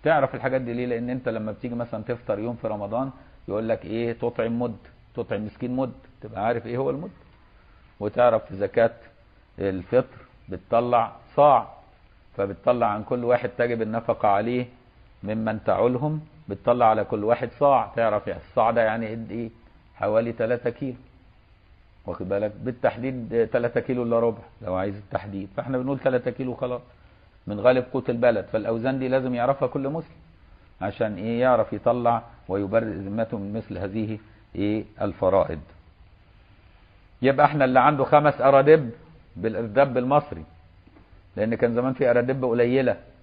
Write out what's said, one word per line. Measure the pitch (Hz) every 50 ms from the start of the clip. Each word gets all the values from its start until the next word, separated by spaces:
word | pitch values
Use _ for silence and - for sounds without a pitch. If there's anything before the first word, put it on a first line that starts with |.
| -
تعرف | - 165 147 135 123 -
الحاجات | 120 113 131 131 131
دي | 127 120 117
ليه؟ | 123 123
لأن | 123 120 113 120 123
أنت | 127 131 127 123
لما | 113 113 107 110
بتيجي | 101 - - 120 120
مثلًا | 120 117 117 - 107 104
تفطر | - 120 117 - - 107 101
يوم | 107 120 120
في | 117 -
رمضان | 110 107 104 101 101 110 120 135 135 - - - - - - -
يقول | - 95 107 113 113
لك | 113 - -
إيه؟ | 87 107 113 117 117 113
تطعم | - - 120 120 - 113 113 117 117
مد، | 123 117 107 - - - - _ - _ _
تطعم | 127 113 - 113 104 107
مسكين | 104 - - 127 123 123
مد، | 127 135 120 117 - - - - _
تبقى | - 110 110 95 101
عارف | 113 123 117 113
إيه | 110 120
هو | 123 135 139
المد. | 135 143 - - - - - - _ _ _ _ _ - _ - - - - - _ _
وتعرف | 101 104 - - 123 123 110 110 -
في | - -
زكاة | 95 101 95 - 120 117 113 117 - - - _ _ - _ _ _ _ _ _ -
الفطر | 95 98 92 90 87 - 117 127 135 - - - - _ _ - - -
بتطلع | 95 87 - - 113 117 123 123 123 117 113 110 - - - - -
صاع، | - 143 147 135 117 104 - - - - _ _ _ _ _ _ _ _ _ -
فبتطلع | - 98 101 98 - - 123 123 120 117
عن | 107 104 107 104
كل | - 127 123 120
واحد | 117 123 120 - 120
تجب | - - 120 120 120 113
النفقة | 113 107 110 117 113 - 110 - -
عليه | 107 98 101 110 117 123 123 123 120 - - _ - _ - - - - - -
ممن | 101 110 113 110 110 110 110 -
تعولهم، | 110 92 92 107 123 123 120 143 151 156 151 151 - - - - -
بتطلع | 98 - - 123 120 123 120
على | 110 110 107 101
كل | - 117 107 101
واحد | 110 120 - 127 117 - -
صاع. | 147 143 135 120 110 104 -
تعرف | 120 113 110 104 104 -
يعني | 107 87 85 - -
الصاع | - - 110 113
ده | 117 117
يعني | 113 110 107 117 113
قد | 107 110 117 113 -
إيه؟ | 98 117 117 110 - - - - _ _ _ _ _
حوالي | - - 104 107 113 117 117
تلاتة | 113 - 117 113 123 117 - 120
كيلو، | 117 - 143 131 117 117 - - _ - _ - _ _ _ _ - _ _ _ - _ _ _ _ _ _
واخد | - 87 - 92 92
بالك؟ | 98 101 104 104 104 -
بالتحديد | 110 127 120 - - - - 117 120 135 131 127 117 113 113 117 113 107 -
تلاتة | 120 120 120 - 123
كيلو | 117 - 127 123 120
إلا | 117 117 117
ربع | 117 117 107 104 - - - -
لو | 107 - 92
عايز | 92 95 104 98
التحديد، | 104 104 - - - 104 104 98 98 101 101 -
فإحنا | - 110 127 135
بنقول | 127 123 135 139 127
تلاتة | - 139 127 123 - 127
كيلو | 120 - 135 127 117
خلاص | - 131 123 123 120 - - - _ - - _ _ - _ _ - _
من | - 104 101
غالب | 101 123 127 127 123 - -
قوت | 131 123 -
البلد. | 120 117 120 123 113 101 92
فالأوزان | - - 110 104 107 113 113 113 131 135 135
دي | 131
لازم | 127 127 135 127 127 123
يعرفها | 120 120 127 139 - 147
كل | 123 - 143 135 139
مسلم | 151 165 160 - - - - - - _ - - - - - - _ _
عشان | 92 104 - - 117 107 104
إيه؟ | 92 101 113 117 117
يعرف | 123 127 123 113 107 - 110
يطلع | 101 - 123 117 123 120 117 120 117 - - - - -
ويبرئ | - 92 101 101 95 104 113 113
ذمته | 110 101 90 98 98 101 113 113 110 120
من | 104 98 101 104
مثل | 113 107 - 104
هذه | 90 98 98 98 113 110 107 110 104 - - - - - _ -
إيه؟ | 90 101 104 107 110 - - - -
الفرائض. | 104 104 85 - 98 92 95 95 80 73 82 76 76 - - - _ - _ _ - - - _ _ _ _ - _ _ - _ _ _ _ _ _ _ _ _ _ _ - _
يبقى | 123 131 139 131 147
إحنا | 143 147 151 131
اللي | 131 127 131
عنده | 123 147 151 135 135
خمس | - - 147 147 147 143 -
أرادب | 120 - 135 135 139 147 160 156 135 117 - - - - - - _ _ -
بالأردب | - 95 113 107 92 117 110 104 127 139 139 123
المصري، | 127 123 127 143 147 - - - 85 76 - - - _ - _ - _ - _ - - _ - - _ - _
لأن | 95 107 113 117
كان | 113 123 117 117
زمان | 120 123 131 123
في | - 139 120
أرادب | 120 123 120 127 131 139 127
قليلة | 123 117 120 120 120 127 135 131 120 101 - - - - -